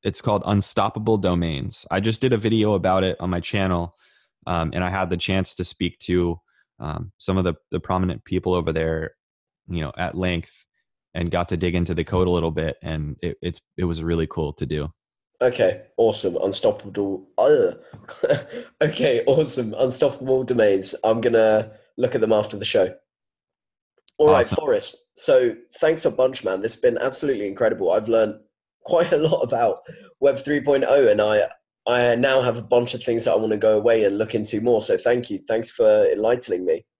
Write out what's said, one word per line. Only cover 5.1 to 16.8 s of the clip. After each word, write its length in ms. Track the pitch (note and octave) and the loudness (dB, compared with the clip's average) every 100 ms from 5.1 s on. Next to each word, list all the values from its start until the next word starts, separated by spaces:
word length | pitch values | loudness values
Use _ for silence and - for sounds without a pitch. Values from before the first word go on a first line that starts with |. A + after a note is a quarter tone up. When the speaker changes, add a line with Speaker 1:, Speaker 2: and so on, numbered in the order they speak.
| F2 | -4
Speaker 1:
chance 380 | - F#2+ F#2 - | -2 -2 -2 -6
to 100 | F2+ | -10
speak 340 | - F2 - | -6 -6 -6
to, 400 | - F2+ F2 E2+ _ _ _ _ | -2 0 0 -4 _ _ _ _
um, 320 | - D#2 F2 _ | -12 -10 -12 _
some 200 | - F#2+ | -4 0
of 60 | |
the, 120 | F2+ D#2+ _ | 0 -4 _
the 100 | F#2 | -10
prominent 420 | - F#2 F#2 C2+ | -4 -2 -2 -4
people 300 | - F#2 F#2 | -6 -4 -2
over 180 | F2+ E2 | -2 -2
there, 440 | D#2+ D#2+ D#2+ D#2 _ _ _ _ _ - | -2 -2 -4 -6 _ _ _ _ _ -10
you 140 | F2 | -6
know, 100 | D2+ - | -6 -6
at 180 | F2+ E2+ | -8 -4
length, 360 | F#2 E2+ E2 _ _ _ _ _ _ | -4 -4 -6 _ _ _ _ _ _
and 180 | F2+ E2+ | -6 -4
got 180 | F2 F2 | -2 -2
to 80 | F2 | -2
dig 180 | F2+ F2 | -2 0
into 180 | F2 | -2
the 120 | E2 E2 | -4 -2
code 220 | F#2 F2+ | 0 0
a 40 | |
little 200 | F2 E2 | 0 -2
bit, 260 | D#2 D#2+ - | -4 -6 -6
and 360 | E2 D#2+ D2 C#2 | -8 -8 -8 -8
it, 160 | F2 - | -8 -8
it's, 180 | F2 E2+ _ - | -10 -10 _ -6
it 60 | |
was 180 | F2+ D#2+ | -4 -4
really 260 | D#2+ E2 D#2+ | -2 -2 -2
cool 260 | - D2+ | -4 -6
to 120 | D2+ C#2 | -6 -6
do. 220 | D2+ D2 - _ _ _ _ | -4 -6 -10 _ _ _ _
Speaker 2:
Okay, 420 | B2 B2+ F#2+ F2+ - - | -2 2 0 0 -8 0
awesome. 400 | A2+ G#2 G2 F2 | 0 2 -4 -2
Unstoppable. 840 | G2+ G2 A2+ G#2 | -4 0 -2 -2